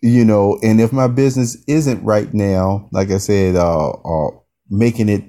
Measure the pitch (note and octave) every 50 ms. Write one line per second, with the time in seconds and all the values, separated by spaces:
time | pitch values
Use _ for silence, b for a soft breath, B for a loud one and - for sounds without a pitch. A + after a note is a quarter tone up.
0 | - A#2 A#2+ B2 A#2+ A2 G#2+ G#2 G2+ G2+ G#2 - - A2+ A2 A2 A2+ A2+ C#3 C3+
1 | C3 B2 B2 B2+ C#3 C#3 B2+ C3 B2+ A#2 A#2+ - _ - D3 D#3 D#3 C#3 B2 G2+
2 | - G#2 G#2+ G#2 - - - G#2 G2+ G2+ F#2+ F#2 F#2 F#2+ G2 G2+ G2+ - - F#2
3 | G2 G2 F#2+ G2 - - G#2 G2 F#2+ F#2 F2+ F2+ F2 E2+ E2 D#2+ D#2 C#2 - -
4 | _ - E2 D#2+ D2+ C#2 - - _ _ _ _ _ _ G2+ G2 A2+ A#2+ A#2 A#2
5 | A2+ G#2 G#2 G2 -